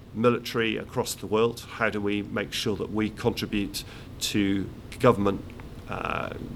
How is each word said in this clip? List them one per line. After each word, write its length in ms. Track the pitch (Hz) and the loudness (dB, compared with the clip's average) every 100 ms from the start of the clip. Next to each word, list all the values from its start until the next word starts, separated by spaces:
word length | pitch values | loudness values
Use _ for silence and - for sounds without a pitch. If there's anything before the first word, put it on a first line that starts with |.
| - | -10
military 640 | 107 120 117 - 120 113 107 | 4 4 4 0 0 2 0
across 380 | 90 127 107 | -2 -2 -2
the 120 | - 92 | -4 0
world. 380 | 107 117 - - | 4 4 2 -10
How 200 | - 110 | 0 0
do 120 | 104 | 2
we 220 | 101 104 | 0 0
make 300 | 101 107 101 | -2 -4 -4
sure 240 | - 117 95 | -2 -2 -2
that 160 | - | -2
we 180 | 107 107 | 0 0
contribute 720 | - 120 104 104 107 98 - - - - - | 2 0 0 0 0 0 -4 -10 -12 -14 -6
to 480 | - 107 98 98 92 - - - | 0 4 4 2 -2 -8 -12 4
government, 460 | 127 101 101 101 - - - - - | 6 6 4 2 -4 -12 -12 -12 -8
uh, 420 | 90 82 78 - - - | -4 -2 -2 -4 -6 -8